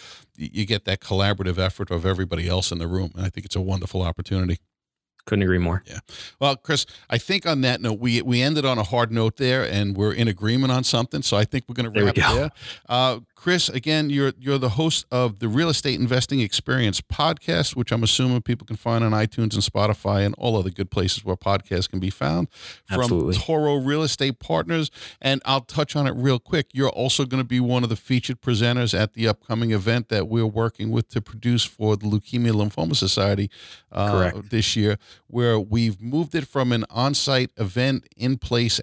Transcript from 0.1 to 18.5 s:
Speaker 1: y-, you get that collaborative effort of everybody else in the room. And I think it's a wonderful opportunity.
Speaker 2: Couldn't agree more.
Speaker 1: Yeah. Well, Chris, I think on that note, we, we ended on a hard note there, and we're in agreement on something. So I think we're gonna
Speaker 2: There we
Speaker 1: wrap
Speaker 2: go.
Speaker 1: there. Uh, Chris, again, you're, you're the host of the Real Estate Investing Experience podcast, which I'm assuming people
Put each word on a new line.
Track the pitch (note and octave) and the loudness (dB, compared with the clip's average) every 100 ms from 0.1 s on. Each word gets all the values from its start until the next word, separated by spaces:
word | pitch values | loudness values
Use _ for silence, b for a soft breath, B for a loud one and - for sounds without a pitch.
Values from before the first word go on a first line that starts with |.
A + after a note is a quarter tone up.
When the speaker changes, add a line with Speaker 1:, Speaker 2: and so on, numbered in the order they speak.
| B B - | B B -12
Speaker 1:
y-, | D2+ | -8
you | - G#2 | -4 -2
get | G#2 - | -2 -2
that | G2 | -4
collaborative | - F#2+ G2 G2 F#2 F2 | -2 0 2 0 -2 -2
effort | F#2 - G2 | -2 -2 -4
of | E2+ F2+ | -2 0
everybody | F#2 F2+ E2 F2 | -2 -2 -4 -2
else | F2+ F#2 | -2 -2
in | F2 | -4
the | E2+ | -4
room. | F#2+ F#2 F2 | -4 -4 -6
And | F#2+ | -6
I | |
think | - F#2 | -8 -8
it's | F#2+ | -6
a | |
wonderful | F#2 F#2 F#2 F#2+ | -2 -4 -4 -4
opportunity. | F2 - - F#2+ F2+ F#2+ _ _ _ _ _ _ - | -4 -4 -4 -2 0 -2 _ _ _ _ _ _ -2
Speaker 2:
Couldn't | G#2 | 0
agree | F#2+ F2+ | 2 2
more. | F2 F2+ - | 2 -2 -6
Speaker 1:
Yeah. | D#2+ - B B B | -16 -16 B B B
Well, | C#3 C3+ | -2 0
Chris, | - D3 - B B | -2 -2 -4 B B
I | A2+ | -4
think | - F#3+ E3+ | -2 -2 0
on | C#3+ | 0
that | B2+ B2 | 2 0
note, | A2+ G#2+ | -2 -2
we, | A#2+ A#2 | 0 0
we | B2+ A#2+ | 2 2
ended | C3+ D3+ C3+ | 2 2 0
on | A#2+ | 0
a | |
hard | G2+ B2 A#2 | 0 0 0
note | A2+ A2+ - | 2 0 0
there, | C3 C3 F2 | 0 0 0
and | G2+ G2+ G2 | 0 0 0
we're | G#2+ | 0
in | - A#2 | 2 0
agreement | F#2 G#2+ B2 C3 | 0 0 2 2
on | B2+ B2+ | 0 0
something. | A#2+ B2 D3 | 0 -2 -4
So | - G2+ | 0 2
I | |
think | A2 C3 - | 2 -2 -6
we're | B2 | -6
gonna | A#2 | -2
Speaker 2:
There | G#2+ | 2
we | G2+ | 2
Speaker 1:
wrap | F#2+ | 4
Speaker 2:
go. | G#2 A#2 | 2 2
Speaker 1:
there. | D3 - B B B | 0 -6 B B B
Uh, | B2 C3 A#2+ - _ | 2 2 0 -8 _
Chris, | F3 F3+ - | 0 2 0
again, | C3 C3+ D#3 D3 | -2 0 0 2
you're, | C#3+ C3+ - | 2 0 -2
you're | C3 C#3 | -2 0
the | B2+ | 0
host | A2+ D#3+ - - | 0 0 0 -2
of | B2 B2 G2+ | 0 0 -2
the | A2+ | -2
Real | A#2 E3 | 2 2
Estate | C#3 C#3 B2 | 0 0 0
Investing | B2 B2+ - C#3 | 0 0 0 0
Experience | G#2+ - - B2+ A2 F#2 | 0 -2 -2 0 0 0
podcast, | - - D3+ E3 - E3+ C#3+ - | -4 -2 0 0 -2 0 0 -2
which | A#2+ | -2
I'm | A#2 | 0
assuming | A2+ - B2+ B2 | 2 2 2 0
people | - | 0